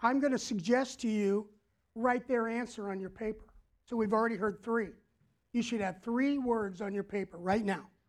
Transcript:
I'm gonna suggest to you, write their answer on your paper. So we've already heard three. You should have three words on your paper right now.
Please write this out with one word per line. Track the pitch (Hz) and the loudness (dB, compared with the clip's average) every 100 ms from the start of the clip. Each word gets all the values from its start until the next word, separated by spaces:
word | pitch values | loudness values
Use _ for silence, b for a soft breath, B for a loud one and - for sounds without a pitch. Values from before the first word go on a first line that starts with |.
I'm | 233 269 | 2 4
gonna | 277 254 | 2 0
suggest | - 214 170 254 262 - | -2 -2 2 2 2 -2
to | 226 | 0
you, | 214 202 202 208 _ _ _ _ 226 | 2 2 2 -2 _ _ _ _ -2
write | 247 247 247 | 0 0 0
their | 240 226 | 0 0
answer | 233 226 - 202 | -2 -4 -6 -6
on | 190 | -6
your | 185 | -8
paper. | - 220 220 - - _ _ _ | -6 -6 -6 -14 -20 _ _ _
So | 233 | -2
we've | 214 | 2
already | 220 226 202 | 4 2 0
heard | 208 175 | -2 -4
three. | 233 233 190 - _ _ _ _ _ | -2 -2 -2 -8 _ _ _ _ _
You | 240 | -4
should | 226 233 | -2 -2
have | 190 - | -2 -4
three | 233 240 277 285 | -2 0 2 2
words | 247 226 202 180 | 2 0 0 -4
on | 208 | -4
your | 202 | -4
paper | 196 202 190 170 | -4 -4 -6 -4
right | 180 214 | 0 2
now. | 202 175 - _ | 2 -2 -6 _